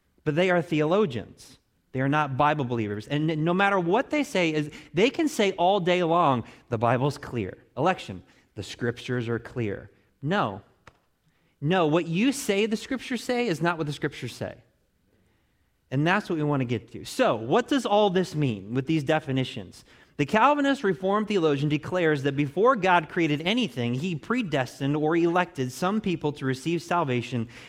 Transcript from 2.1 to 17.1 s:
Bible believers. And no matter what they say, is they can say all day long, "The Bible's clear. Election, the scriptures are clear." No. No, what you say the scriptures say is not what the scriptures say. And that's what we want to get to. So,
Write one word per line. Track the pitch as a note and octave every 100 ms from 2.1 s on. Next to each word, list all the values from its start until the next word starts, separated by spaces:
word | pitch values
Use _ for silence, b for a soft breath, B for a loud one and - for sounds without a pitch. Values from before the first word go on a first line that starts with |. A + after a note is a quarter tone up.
| D3+ D3 C3
Bible | D3 D3+ B2
believers. | A#2 G#2 G#2 G#2+
And | D3 D#3 D#3
no | D#3+
matter | F3+ G3 G3
what | E3+ G#3 C4
they | D4+
say, | C4+ F#3+ E3
is | D#3 D3 B B
they | D#3 A#3+
can | C#4 D#4
say | - G3
all | F#3+ F3 G3+
day | F3 F3+
long, | E3+ E3+ D#3+ B2 - B B
"The | A#2
Bible's | A#2 B2 C#3+ -
clear. | - B2 F#2 - _ -
Election, | D#3+ F#3 - F#2 - b b
the | -
scriptures | F#2+ - A#2+ A#2 - B2 A2+
are | A2+
clear." | - C3 G#2+ F#2+ - b b _
No. | C#3 G3+ C3 G2 - _ - _ _ _ _ _ _ -
No, | C#3+ F#3 D#3
what | E3 E3
you | E3 B3+
say | - - G3 G#3+
the | G#3+
scriptures | - C4 - A#3+
say | - B3 A#3+
is | D3+
not | E3+ E3
what | D3+
the |
scriptures | C#3+ D3 - A#2+
say. | - G2 - _ _ _ _ _ _ _ _ _ _ _ _ -
And | C3 D#3+
that's | G3 -
what | E3
we |
want | D3 C#3+
to | B2
get | A#2 -
to. | F#2+
So, | G2